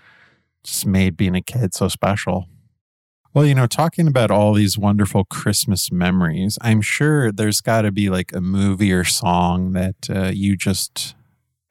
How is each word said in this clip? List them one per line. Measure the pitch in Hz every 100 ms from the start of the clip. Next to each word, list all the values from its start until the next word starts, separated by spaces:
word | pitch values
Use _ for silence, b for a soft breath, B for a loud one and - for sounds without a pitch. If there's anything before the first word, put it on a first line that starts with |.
| b b b b b _
just | - -
made | - 95 92 82
being | 95
a | 92
kid | - 123 98
so | - 92
special. | - 98 107 - 90 87 - _ _ _ _ _ _ _
Well, | 143 147
you |
know, | 131 120
talking | - 165 - 160
about | 127 107
all | 101 104
these | 104 101 101
wonderful | 101 104 98 104
Christmas | 92 - 107 101 - 95 -
memories, | 90 90 92 85 80 98 -
I'm | 117 110
sure | 104 - 147 151 117
there's | 101 107 104
gotta | - 113 107
be, | 98 101
like, | 92 87
a | 90
movie | 90 98 98 95 104
or | 92
song | 87 - 90 90 87 90 92
that, | 92 92 - -
uh, | 98 92
you | 98 98 95
just | 101 95 - - - - _ _ _ _ _